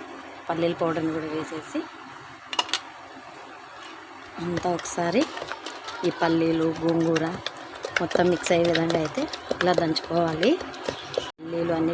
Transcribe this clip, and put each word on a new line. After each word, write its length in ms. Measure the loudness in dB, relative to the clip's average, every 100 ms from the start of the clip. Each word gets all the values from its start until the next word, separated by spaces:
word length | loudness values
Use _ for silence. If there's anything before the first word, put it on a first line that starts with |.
| -12 -14 -14 -8 -4
పల్లీల 260 | 2 2 2
పౌడర్ని 300 | 2 2 0 0
కూడా 100 | -2 -4
వేసేసి 440 | -4 -8 -6 -4 -6 -10 -16 -14 -16 -16 -2 -2 0 -2 -4 -16 -16 -16 -16 -16 -16 -16 -16 -16 -16 -16 -16 -16 -14 -6
అంతా 260 | -2 0 0 0
ఒకసారి 440 | -2 0 2 4 2 -2 -8 -8 -8 -10 -10 -2 0
ఈ 40 | 2
పల్లీలు, 440 | 4 6 4 4 2 2
గోంగూర 420 | 2 4 4 4 2 -2 -8 -10 -12 -10 -4 -2
మొత్తం 240 | 2 4 4
మిక్స్ 200 | 4 4
అయ్యే 100 | 4 6
విధంగా 280 | 4 4 2
అయితే 200 | 0 -2 -4 -6 -6 0
ఇలా 120 | 4 4
దంచుకోవాలి. 720 | 2 0 0 2 2 4 4 4 0 -8 -6 -6 -6 -4 -6 -8
పల్లీలు 320 | -4 -2 2 2
అన్ని 160 | 2